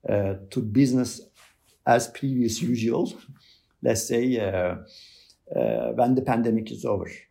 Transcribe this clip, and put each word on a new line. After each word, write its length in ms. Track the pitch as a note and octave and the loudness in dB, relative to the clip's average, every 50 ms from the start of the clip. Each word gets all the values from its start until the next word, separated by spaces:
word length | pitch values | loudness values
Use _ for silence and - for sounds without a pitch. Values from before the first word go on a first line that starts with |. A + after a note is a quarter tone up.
| _ - | _ 0
uh, 260 | - G2+ G2+ G2 G2 G2 - - | 0 0 0 0 -4 -6 -10 -8
to 100 | - B2+ | -6 -6
business 600 | A2+ G#2+ G#2 C3 C#3 B2+ B2+ B2+ B2 A2+ - - - - _ - - - _ _ _ _ _ _ _ | -4 2 4 4 4 6 4 0 0 -2 -6 -14 -18 -20 _ -20 -20 -20 _ _ _ _ _ _ _
as 240 | - A#2+ A#2+ B2 - | 4 4 4 4 -2
previous 540 | - - - C#3 C3+ B2 A#2+ A2+ G#2+ - | -10 -6 -4 -2 0 2 0 0 0 -2
usual, 500 | - A#2 B2 A2+ A2 A#2 - - F3+ A3+ - - - - - - - | -2 -2 -2 0 0 0 0 0 -2 -4 -6 -12 -20 -20 -20 -20 -20
<laughs> 360 | - - _ _ _ _ _ | -20 -20 _ _ _ _ _
let's 240 | - - A#2 - - | 0 0 0 0 -2
say, 320 | - A#2+ A#2 A#2+ C3 B2+ A2+ | -2 0 0 2 2 0 0
uh, 380 | G#2 F#2+ F#2+ F#2 F2+ F2+ F2 F2 - - - - - - - - - _ - _ _ - - | 0 -2 0 0 0 -2 -2 -4 -10 -18 -20 -20 -20 -20 -20 -20 -20 _ -20 _ _ -6 -2
uh, 380 | - A#1+ - A2+ A#2 A#2 A#2 | 0 0 2 0 0 -2 -2
when 220 | A2+ - B2 B2 C3 | 2 2 4 4 4
the 80 | B2+ | 2
pandemic 480 | B2+ - B2 A#2 A2+ A#2 A2 A2+ A2 A2 | 2 0 0 2 2 2 0 0 -2 -4
is 140 | A#2 A2 - | -10 -8 -4
over. 260 | A#2 G#2 F#2+ F2+ - - - - _ | -2 -2 -2 -4 -8 -12 -18 -20 _